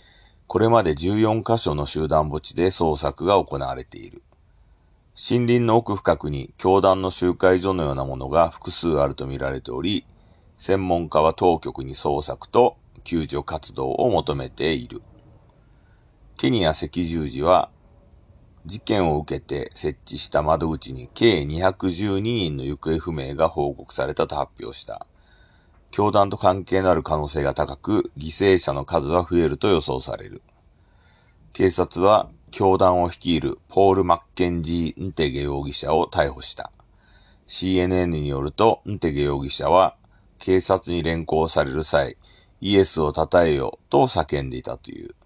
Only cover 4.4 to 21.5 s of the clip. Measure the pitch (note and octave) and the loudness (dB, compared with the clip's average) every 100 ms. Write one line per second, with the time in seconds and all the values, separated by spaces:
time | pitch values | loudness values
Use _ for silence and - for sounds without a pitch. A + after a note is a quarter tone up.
4.4 | _ _ _ _ _ _ _ - - A#2+ | _ _ _ _ _ _ _ -8 -2 0
5.4 | A#2+ A#2+ A#2 A#2 A2+ G2 - E2 D2+ C#2+ | 2 2 4 2 2 -2 0 0 0 -6
6.4 | - - F#2 F#2+ F#2+ F#2+ F#2 - F2+ E2+ | -8 -2 4 6 6 4 0 0 0 4
7.4 | F#2 F#2 F#2+ F2+ D2 C2+ C2+ C2 C2 D#2+ | 4 4 2 -2 -2 -4 -6 -8 0 2
8.4 | E2 - - - E2+ D2 C#2 C2+ C2+ C2+ | 2 0 -10 -4 0 2 0 -2 -8 -6
9.4 | C2+ C2+ A#1+ B1 E2+ G#2 - _ _ _ | -6 -6 -8 -6 -4 -4 -6 _ _ _
10.4 | _ - - G2 F#2 E2+ D#2+ D#2 D#2+ - | _ -10 -2 -2 0 -2 0 2 2 4
11.4 | F2+ D#2 C#2+ - C2+ C2 D2+ C#2+ D2 B1+ | 2 2 -2 -10 -10 -6 -4 -2 -4 -10
12.4 | - A2+ B2 - _ - - E2+ D2 C#2+ | 0 4 4 2 _ -20 -6 -4 -4 -6
13.4 | - D#2 - - C2 - B2+ F2 D2 C#2+ | -6 -8 -10 -6 -4 0 0 0 -2 -4
14.4 | B1+ - D#2+ D2 A#1+ - - - _ - | -6 -4 -2 -2 -6 -16 -20 -20 _ -20
15.4 | _ _ _ _ _ _ _ _ - - | _ _ _ _ _ _ _ _ -20 -4
16.4 | C3+ A#2+ D#2+ D#2 D#2 F2 E2 E2 D2 B1+ | 0 2 2 0 -4 -4 -4 -2 -4 -2
17.4 | D#2+ F2+ - _ _ _ _ - _ - | 2 4 2 _ _ _ _ -20 _ -20
18.4 | _ _ D2+ G#2+ - G#2+ E2+ D2+ D2 C#2 | _ _ -14 -8 -2 2 2 0 -2 -8
19.4 | - C#2+ - - D#2 - - D2 - D2 | -6 -8 -8 -6 -6 -6 -10 -8 -4 -2
20.4 | D2+ D#2 E2 D#2 - B1+ B1 - A#2 F2 | 0 0 0 -4 -8 -12 -12 2 4 4
21.4 | C#2+ | 0